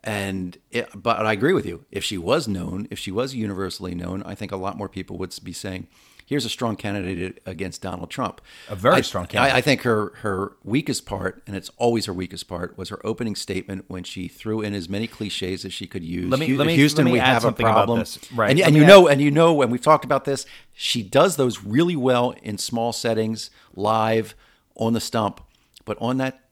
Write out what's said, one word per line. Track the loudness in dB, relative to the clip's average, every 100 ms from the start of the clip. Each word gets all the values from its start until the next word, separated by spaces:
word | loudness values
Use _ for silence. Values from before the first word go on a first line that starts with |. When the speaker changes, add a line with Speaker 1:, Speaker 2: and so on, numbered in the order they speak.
Speaker 1:
And | -6 -6 -4 -6 -8 -12 _
it, | -8 -8
but | -6 -2 0 0
I |
agree | 0 0
with | 0 -4
you. | -12 _
If | -8
she | -6 -6
was | 0 0 0
known, | -4 -4 -8 -8
if | -10
she | -6
was | -6 -4
universally | -4 -6 -4 -6 -6 -8 -8
known, | -6 -8
I | -10 -12
think | -8
a | -6
lot | -6 -6
more | -10
people | -10 -12 -10
would | -10 -10
be | -14
saying, | -12 -10 -10 -12 _ _ -20 _
"Here's | -4 -4
a |
strong | -4 -4 -4
candidate | -6 -6 -6 -6 -8 -10
against | -14 -10 -10 -8
Donald | -10 -10 -10
Trump." | -6 -6 -8 -20 -20 -14
Speaker 2:
A | 0
very | 4 4
Speaker 1:
I, |
Speaker 2:
strong | 2 -6 -4
candidate. | 0 2 2
Speaker 1:
I, |
I |
think | 2 0
her, | 2 0 -2 -6
her | -4 -2 -4 -8
weakest | -2 -2 0 -6 -6
part, | -6 -6 -8 -12
and | -12
it's | -12 _
always | 0 0 -2
her |
weakest | -6 -8 -10 -10
part, | -8 -8 -10
was | -12
her | -8
opening | -6 -4 -6 -6
statement | -6 -8 -6 -12 -10
when | -14
she | -12 -12 -12
threw | -10 -6 -4
in | -4 -6
as | -6
many | -6 -6
cliches | -8 -8 -6 -6 -6 -8
as |
she | -12 -10
could | -10
use. | -8 -6 -2
Speaker 2:
Let | -2
me, | 0
Speaker 1:
Hu-, | 0
Speaker 2:
let | 2
me, | 4
Speaker 1:
Houston, | 4 4 2
Speaker 2:
let |
me |
Speaker 1:
we | 4
Speaker 2:
add | 4
Speaker 1:
have | 4
a | 2
Speaker 2:
something | 2 2
about |
Speaker 1:
problem. | 4 2 0
Speaker 2:
this. | -2 -10 -8
Right. | 0 4
Speaker 1:
And, | 4
Speaker 2:
Let | 6
Speaker 1:
and | 8
Speaker 2:
me |
Speaker 1:
you | 12
Speaker 2:
add |
Speaker 1:
know, | 12 12
and | 6
you | 4
know, | 6 4 6
when | 2
we've | 2
talked | 4 4 4
about | -2 -2
this, | -6 -8 -20 -20
she | -8 -4 -4
does | 0 4 4 2
those | 0 -2
really | -2 0 2 0
well | 2 2 0 -4
in | -10 -8
small | -6 -4 -4
settings, | -4 -2 -2 -2 -4 -10 _ _ -4
live, | 0 0 2 0 -2 -14 _ _ _ -4
on | -2
the | -2
stump, | -2 -2 -2 -4 -20 _ _ -20
but | -10 -6
on | -4 -2
that | -4 -8 _